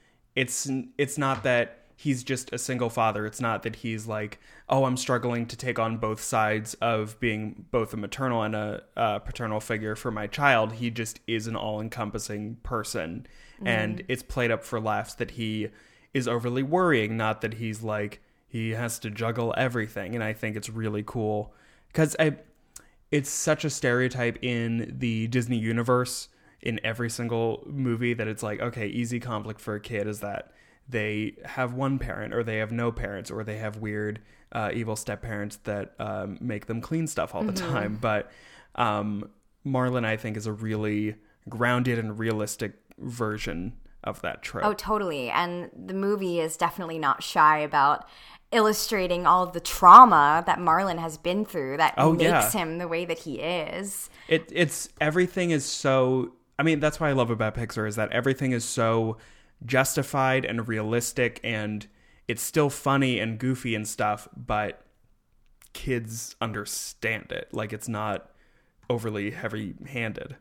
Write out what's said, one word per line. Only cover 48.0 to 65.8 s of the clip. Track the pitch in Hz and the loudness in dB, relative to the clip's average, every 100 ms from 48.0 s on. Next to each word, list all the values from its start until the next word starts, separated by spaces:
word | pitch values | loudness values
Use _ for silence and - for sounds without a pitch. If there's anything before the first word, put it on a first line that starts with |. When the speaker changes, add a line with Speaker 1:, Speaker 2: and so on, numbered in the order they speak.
| - - - - - | -4 -20 -20 -20 0
Speaker 2:
illustrating | 233 214 214 - 214 180 175 170 | 4 4 2 0 0 0 2 6
all | 180 | 6
of | 180 | 4
the | 175 | -4
trauma | - - 180 214 247 165 143 160 175 | -6 8 12 12 12 12 8 6 2
that | 160 | 2
Marlin | 170 165 196 170 | 4 4 2 -2
has | 165 156 | -6 -4
been | 170 190 | -2 -2
through | 214 170 131 143 | -2 -4 -2 2
that | 156 - | 2 6
Speaker 1:
Oh, | 151 | 4
Speaker 2:
makes | 160 | 6
Speaker 1:
yeah. | 160 160 107 | 6 6 4
Speaker 2:
him | 214 160 170 | 2 -2 -4
the | 175 | -4
way | 165 170 | -4 -4
that | 165 | -6
he | 160 120 | -6 -6
is. | 156 180 156 170 202 - - - - | -4 -4 -4 -6 -8 -8 -12 -10 0
Speaker 1:
It, | 160 160 | 0 0
it's, | 170 165 - - - | 0 0 0 -8 -2
everything | 151 165 175 190 175 | 0 2 2 2 2
is | 156 - | 2 0
so, | - 143 131 127 131 123 - _ - | -2 4 4 4 2 -2 -8 _ 0
I | |
mean, | 156 151 | 2 4
that's | 151 - | 2 0
what | 156 | 2
I | |
love | 135 117 | 2 2
about | 113 110 110 | 2 0 -2
Pixar, | 113 113 107 | -4 -2 -2
is | 107 | -2
that | 107 | 0
everything | 120 127 131 135 | 2 2 2 0
is | 120 | 0
so | - - 113 113 113 110 - - _ - 117 | -2 0 2 2 0 -4 -12 -20 _ -14 0
justified | 127 127 - 135 143 131 131 - | 2 2 0 -2 2 2 2 0
and | 117 113 | -2 -2
realistic, | 110 107 120 117 - 120 - | -2 0 0 0 0 -2 -2
and | 110 110 107 107 - _ _ _ - | -6 -4 -4 -6 -8 _ _ _ -6
it's | 113 | -4
still | - 160 143 | -2 2 2
funny | - 139 139 135 117 | 2 2 2 4 2
and | 113 110 | -2 -2
goofy | 127 127 123 110 | -2 -2 -2 -4
and | 107 | -4
stuff, | - 104 104 - - | -2 -2 -2 -6 -12
but | 123 104 101 - - _ _ _ _ _ _ _ - | -4 -2 -2 -6 -16 _ _ _ _ _ _ _ -20
kids | - | -10